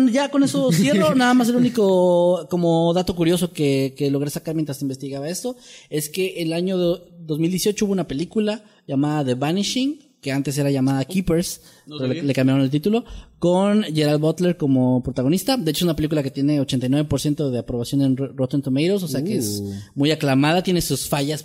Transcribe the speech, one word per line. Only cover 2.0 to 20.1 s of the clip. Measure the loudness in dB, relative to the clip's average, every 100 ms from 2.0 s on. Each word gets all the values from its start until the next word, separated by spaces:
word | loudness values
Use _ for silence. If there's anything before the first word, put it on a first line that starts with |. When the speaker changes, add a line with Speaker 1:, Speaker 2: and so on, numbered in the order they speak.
| 4 4 4 2 -2
Speaker 1:
como | 0 2 2 2
dato | 2 0 0
curioso | 2 2 0
que, | 0 0 2 0 -2
que | -2
logré | 0 -2
sacar | -6 -6
mientras | -4 -4 -6
investigaba | -8 -8 -8 -8 -8
esto | -6 -8 -10 -16 -20 -8
es | -6 -4
que | -4 -4 -4
el | -4
año | -2 -2 0
do-, | 0 -2 -6 -14
dos | -6 -2
mil | 0
dieciocho | 0 -2 0 0
hubo |
una | 0 -2
película | -6 -4 -2 -2 -4 -10 _ -6
llamada | -2 0 0 -2
The |
Vanishing, | -2 -2 -2 -2 -2 -2 -4 _ _
que | -6
antes | -4 -2 -2
era | 0
llamada | 2 2 0 -2
Keepers, | -2 0 0 0 -8 -18 -20 -16
Speaker 3:
No | -6
Speaker 1:
pero | -4
le, | -2
Speaker 3:
sabía. | -2
Speaker 1:
le | 2
cambiaron | 2 4
el | 2
título, | 0 0 0 -2 -14 -20 _
con | 0 2 2 2
Gerald | 0 0 2 2
Butler | 0 0 0 0
como | 2 2 2 0
protagonista. | -2 -2 0 0 0 -2
De | -2
hecho, | 0
es | 0
una | 0
película | -2 -2
que | -2
tiene | -2 0 0
ochenta | 0 -2 0
y |
nueve | 0 0
por | -2
ciento | -2 -2 -2
de | -2
aprobación | -4 -6 -2 0
en | 2 0
Ro-, | -4 -4
Rotten | -2 -2
Tomatoes, | -2 0 0 0
o | -2
sea | -4
que | -2 -2
es | -4 -6 -8
Speaker 2:
Uh. | -10 -10 -2
Speaker 1:
muy | 0